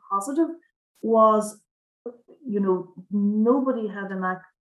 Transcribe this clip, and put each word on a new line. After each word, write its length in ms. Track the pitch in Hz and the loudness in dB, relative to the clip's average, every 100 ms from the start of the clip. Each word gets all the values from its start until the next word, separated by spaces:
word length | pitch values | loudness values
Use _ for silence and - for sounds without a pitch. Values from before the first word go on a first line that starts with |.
| - | -6
positive 460 | 294 285 285 330 - _ _ _ _ | -6 -4 -2 -2 -4 _ _ _ _
was, 580 | 220 226 220 214 208 - _ _ _ _ 240 - _ - 277 | 0 4 6 4 0 -8 _ _ _ _ -18 -18 _ -16 -6
you 140 | 202 | -2
know, 340 | 196 185 175 - - | 0 0 -2 -16 -6
nobody 800 | 202 202 214 226 277 262 233 214 | -2 0 2 2 2 0 -2 -4
had 240 | 196 190 | -8 -8
an 120 | 190 | -6
ac-, 160 | 185 180 - - | -4 -6 -10 -12